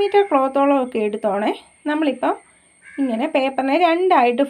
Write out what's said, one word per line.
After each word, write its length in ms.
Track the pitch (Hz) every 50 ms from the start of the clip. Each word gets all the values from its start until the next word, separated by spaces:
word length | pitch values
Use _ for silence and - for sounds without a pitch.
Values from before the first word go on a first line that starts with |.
| 403
മീറ്റർ 200 | 392 403 403 403 403 311
ക്ലോത്തോളം 440 | 269 262 269 269 277 277 285 285 269 254
ഒക്കെ 160 | 254 - 226 214 208
എടുത്തോണേ. 460 | 208 220 - 214 190 202 214 254 403 - - _ _ _ - 302
നമ്മളിപ്പം 440 | 302 311 320 294 247 - - - - - - _ _ _ _ _ _ _ _ - - -
ഇങ്ങനെ 240 | 277 254 226 226 262 302 -
പേപ്പറിനെ 420 | 285 262 269 269 269 262 269 277 330 359
രണ്ടായിട്ട് 600 | 330 330 339 370 370 359 294 240 240 240 240 285